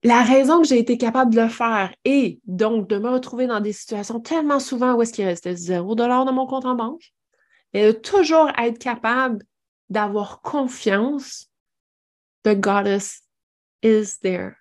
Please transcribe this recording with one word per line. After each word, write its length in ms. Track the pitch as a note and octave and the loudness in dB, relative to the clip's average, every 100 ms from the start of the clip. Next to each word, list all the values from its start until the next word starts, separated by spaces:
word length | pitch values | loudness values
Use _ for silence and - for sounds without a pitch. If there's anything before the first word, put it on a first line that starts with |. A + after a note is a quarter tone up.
la 200 | A#3 A#3 | 4 4
raison 400 | A#3 C4+ C4+ E4+ | 6 4 6 4
que 60 | D#4+ | 4
j'ai 100 | B3 | 4
été 180 | A#3 A#3+ | 2 0
capable 380 | A#3 B3 B3+ | 0 0 2
de 80 | A3+ | 4
le 60 | A3+ | 2
faire 460 | A#3 A#3 A3 F#3+ - - | 0 -2 0 -2 -4 0
et 340 | C#4 A3+ - G#3+ | 2 0 -4 -10
donc 420 | F3+ A3 A3+ F#3+ | -2 0 0 -2
de 80 | G#3 | -2
me 120 | A3+ | 0
retrouver 360 | B3+ B3+ A#3+ B3+ | -2 -4 -4 -2
dans 140 | A3 | -2
des 140 | G#3 | -4
situations 460 | G3+ - G#3 G3+ A#3 | -8 -8 -10 -6 -10
tellement 380 | A#3 E4 D4+ C#4+ | -4 -2 0 0
souvent 360 | C4+ B3 B3+ | -2 -2 0
où 80 | A#3+ | 2
est-ce 100 | A3+ | 0
qu'il 140 | A#3 G3 | -2 -4
restait 280 | F3 F3+ | -4 -6
zéro 400 | F3+ F3 F3+ F3+ | -8 -4 -4 -2
dollar 300 | A3 A#3+ B3 | -2 0 0
dans 80 | C4 | 0
mon 140 | C4 C4 | -2 -4
compte 180 | C4 | -6
en 100 | B3+ | -4
banque, 380 | B3 A3+ E4 _ _ _ _ _ _ _ | -4 -6 -10 _ _ _ _ _ _ _
et 120 | G3 G#3+ | 2 2
de 60 | |
toujours 580 | A3+ - G4 D#4 D#4+ D#4 - | 2 0 2 4 4 4 2
être 200 | A#3 A#3 | -4 -4
capable 640 | C4 A#3 A3+ B3 C4 G#3+ - _ _ _ _ | -8 -4 -2 0 -2 -4 -10 _ _ _ _
d'avoir 520 | G3 G#3 G#3 G3+ - | -4 -2 -4 -6 -10
confiance, 1080 | - D4 C4 - A3 G3 A#3+ D4 C4 - - _ _ _ _ _ _ _ _ _ | -6 -4 -4 -4 -2 0 0 -4 -8 -18 -20 _ _ _ _ _ _ _ _ _
the 100 | G#3+ | 0
goddess 680 | G3+ G3 G3+ G3+ G3+ - - _ _ _ _ _ _ | 0 2 0 0 -2 -4 -16 _ _ _ _ _ _
is 360 | A3+ G#3+ G3+ - | 2 2 0 -6
there. 320 | F#3+ F3+ F#3 - | -4 -4 -8 -14